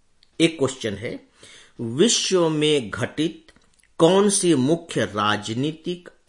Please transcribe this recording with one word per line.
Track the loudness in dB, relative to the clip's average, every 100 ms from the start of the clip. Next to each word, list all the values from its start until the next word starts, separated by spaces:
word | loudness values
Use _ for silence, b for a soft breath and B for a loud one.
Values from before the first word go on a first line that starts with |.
| _ _ _ 0
एक | 0 0
question | -4 -4 -8
है, | -8 -10 -12 _ B B B B B
विश्व | -4 2 2 2 0 2 2
में | 2 2 0 -2
घटित | -6 -6 -2 -4 -6 _ _ _ _ _ 2
कौन | 4 6 4
सी | 2 2 2
मुख्य | 2 0 -2 -4 -2
राजनीतिक, | 0 0 -2 -4 -6 -6 -6 -8 -10 -12 -16